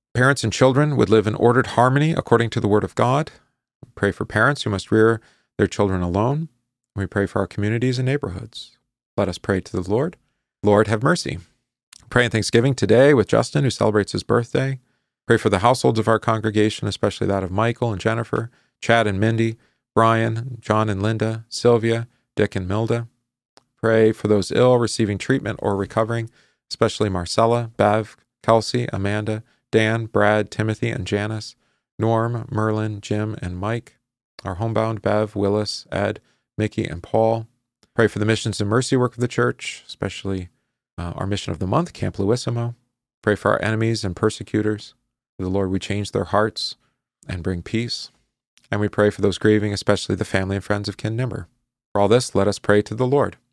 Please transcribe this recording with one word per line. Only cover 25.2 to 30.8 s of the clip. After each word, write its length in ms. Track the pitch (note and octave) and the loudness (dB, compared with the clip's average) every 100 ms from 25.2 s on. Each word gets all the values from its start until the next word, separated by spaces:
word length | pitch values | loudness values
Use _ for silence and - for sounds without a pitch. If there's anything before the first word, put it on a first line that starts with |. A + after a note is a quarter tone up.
| - C3 G#2 E2+ | -2 -2 -2 -4
or 140 | - G2 | -2 -2
recovering, 540 | F#2+ A2 A2+ A#2 A2+ _ _ _ _ | 0 0 0 -2 -6 _ _ _ _
especially 380 | - A2+ - G#2+ | 0 0 2 -2
Marcella, 640 | F#2 F2 - A2+ A#2+ A#2 - | -2 -2 2 2 2 -2 0
Bev, 400 | G#2 G#2+ G#2 - _ _ | 2 2 -2 -12 _ _
Kelsey, 440 | - A2+ G#2+ B2 A#2 | 2 2 2 -4 -4
Amanda, 500 | G2 G2+ G#2 G#2+ G#2+ - _ _ | -4 -2 -2 -4 -6 -10 _ _
Dan, 340 | A2 A2 A2+ A2 | 2 2 0 -2
Brad, 440 | G#2 G#2 G#2+ G#2 | 2 4 2 0
Timothy, 400 | - A2 G#2+ | -4 -4 -2